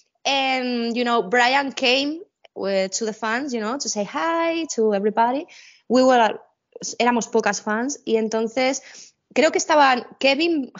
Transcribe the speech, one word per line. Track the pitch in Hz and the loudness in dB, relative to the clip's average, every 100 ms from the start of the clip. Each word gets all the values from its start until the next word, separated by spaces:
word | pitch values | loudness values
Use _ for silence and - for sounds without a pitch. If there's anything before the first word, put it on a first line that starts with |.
| _ _ 254 | _ _ -4
and, | 277 262 262 247 240 233 233 | -2 0 -2 -2 -4 -2 -2
you | |
know, | 240 240 | 0 0
Brian | 185 247 240 277 277 | 0 2 2 2 -2
came, | - 254 269 285 320 427 _ _ - 196 | -2 0 0 -2 -6 -14 _ _ -6 -2
eh, | 196 190 | 0 -2
to | - 220 | -4 -6
the | |
fans, | 214 220 233 285 | -4 -4 -4 -4
you | 233 | -4
know, | 214 277 | -4 -4
to | 247 | -6
say | 208 | -6
hi | 202 285 320 330 330 330 320 - | -6 -4 -2 0 -2 -2 -4 -2
to | 220 | 0
everybody. | 202 208 202 233 269 339 - - _ - | 0 0 2 0 0 -8 -16 -20 _ 0
We | 247 | 4
were, | 262 247 214 - - _ _ - - - | 6 6 4 0 -14 _ _ -14 -8 0
éramos | 233 240 - | 2 2 0
pocas | 226 208 202 | 0 0 -2
fans, | 214 214 262 - | -4 -4 -4 -6
y | - 220 | -2 -2
entonces | 220 220 226 262 262 262 - - - _ _ | 0 -2 -4 -2 -2 -2 -10 -20 -20 _ _
creo | - 311 | 2 2
que | 359 | 2
estaban | - 302 277 247 - - | 2 4 4 2 -4 -2
Kevin, | 262 269 339 320 247 | 0 2 0 -2 -4